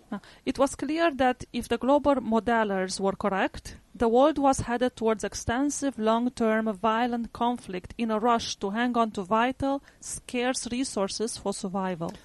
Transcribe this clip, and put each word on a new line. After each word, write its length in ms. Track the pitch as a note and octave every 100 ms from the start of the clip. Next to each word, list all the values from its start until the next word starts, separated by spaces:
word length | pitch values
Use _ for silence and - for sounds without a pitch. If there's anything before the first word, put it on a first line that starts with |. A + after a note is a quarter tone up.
| -
Ah, 100 | G3+ - -
"It 140 | - C4
was 160 | C4+
clear 400 | - C4+ D#4 E4+ C4
that 280 | B3+ B3 -
if 160 | A#3+ A3
the 120 | A#3
global 420 | A#3+ C#4+ C#4+ C4+
modelers 800 | A3 A3 G#3 A#3 G#3+ F#3+ F#3 F#3
were 160 | G3 F#3+
correct, 640 | G3+ F#3+ C4 - - - _ -
the 100 | A#3
world 320 | A#3 C#4+ D4+
was 220 | C#4 C4+ -
headed 280 | A#3+ B3+
towards 300 | - A3 A3
extensive 760 | G3+ - - A#3 C#4+ C4+ C#4 A#3+
long-term 760 | G#3+ A3+ B3 - A3+ A3 A3 F#3+
violent 500 | A3 A3 B3 A#3 A3+
conflict 640 | - A#3+ A#3+ - F3+ - -
in 140 | A3+
a 80 | G#3+
rush 380 | A#3+ A#3 - -
to 120 | B3
hang 260 | G#3+ B3 A#3+
on 140 | A3+
to 120 | G#3
vital, 560 | F3+ A3 B3 C4 C#4 C#4 - -
scarce 680 | - - - B3 B3 B3+ A#3
resources 720 | A#3+ C4+ - G3 - A3 -
for 140 | G3
survival." 580 | G3+ G3 F#3+ F#3+ F3 E3+ -